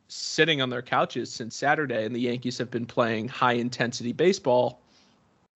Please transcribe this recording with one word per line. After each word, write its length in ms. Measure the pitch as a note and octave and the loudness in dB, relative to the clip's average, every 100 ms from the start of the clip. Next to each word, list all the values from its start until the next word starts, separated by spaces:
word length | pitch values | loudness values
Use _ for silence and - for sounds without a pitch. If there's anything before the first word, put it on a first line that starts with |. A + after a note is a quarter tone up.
| - | -18
sitting 540 | - - - D#3+ D3 | -12 -2 2 4 2
on 80 | C3 | 0
their 140 | B2 | -4
couches 500 | B2 C3 F3 B2+ G#2 | 0 0 0 -2 -8
since 220 | - A2+ - | -8 -10 -2
Saturday 500 | C3+ D#3 C#3+ A2+ A2 | 0 2 0 -2 -2
and 100 | A#2+ | 0
the 40 | |
Yankees 400 | B2 B2 B2+ - | -2 -2 -4 -4
have 100 | A#2 | -4
been 160 | A#2+ A#2+ | -4 -2
playing 420 | - A#2 A2 A2 | 0 2 0 -2
high-intensity 840 | - B2 A#2+ A#2+ - A#2+ - A#2+ | 0 2 2 0 -2 -2 -2 -4
baseball. 680 | A#2+ E3+ F#3+ C3+ B2 A#2+ - _ _ _ _ _ _ _ | 2 2 2 4 4 2 -2 _ _ _ _ _ _ _